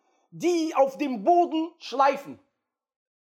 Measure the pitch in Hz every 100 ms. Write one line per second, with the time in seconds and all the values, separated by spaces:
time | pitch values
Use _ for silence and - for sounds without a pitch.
0 | _ _ _ 165 330 339 320 269 269 214
1 | 285 233 247 349 330 320 330 - - 262
2 | 277 - 147 120 _ _ _ _ _ _
3 | _ _